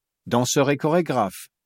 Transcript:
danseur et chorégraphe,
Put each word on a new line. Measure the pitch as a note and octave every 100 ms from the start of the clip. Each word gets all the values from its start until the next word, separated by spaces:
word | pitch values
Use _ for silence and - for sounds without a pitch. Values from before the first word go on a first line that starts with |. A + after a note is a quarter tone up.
| _ _ -
danseur | A#2+ B2+ D3 C#3
et | C#3+
chorégraphe, | D3+ F3 D#3+ B2+ G2 - - _